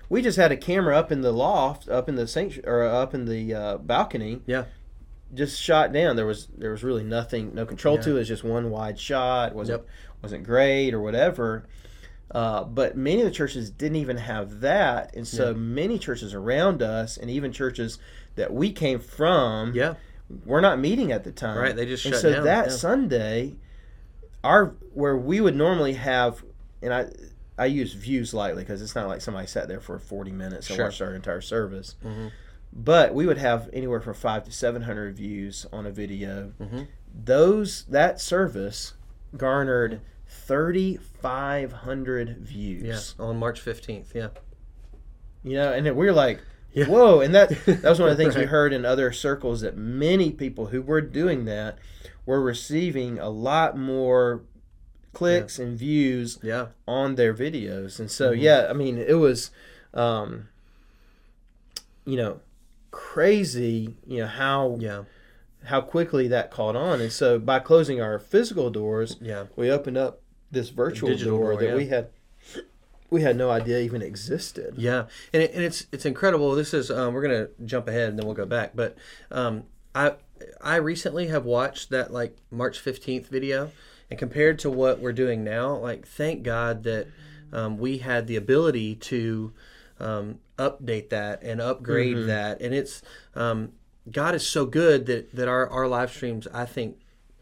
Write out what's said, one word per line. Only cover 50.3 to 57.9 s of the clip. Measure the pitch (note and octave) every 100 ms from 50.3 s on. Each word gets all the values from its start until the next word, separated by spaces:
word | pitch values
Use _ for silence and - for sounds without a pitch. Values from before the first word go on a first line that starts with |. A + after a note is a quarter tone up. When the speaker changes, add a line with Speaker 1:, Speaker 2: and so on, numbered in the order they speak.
Speaker 1:
people | D3+ C3+ A#2 G#2+
who | B2+
were | C3 D#3
doing | D3+ C#3 F3+ C#3 A2
that | G#2 G#2+ - - - - - -
were | C3+
receiving | C3 A#2+ - D3+ F3 C3+ B2 A2+
a | F#2+
lot | A2 B2 D#3 D#3+ C#3
more | C3 C3 B2+ B2+ B2 A#2+ - - - - - - -
clicks | - F3 F3 - -
Speaker 2:
Yeah. | B2
Speaker 1:
and | A#2
views | C#3 D3+ C3+ B2+ A#2 -
Speaker 2:
Yeah. | A2 A#2 A#2 - -
Speaker 1:
on | B2+ C3+ B2+
their | A#2
videos. | A2 C#3+ D#3 G2+ F#2+ G2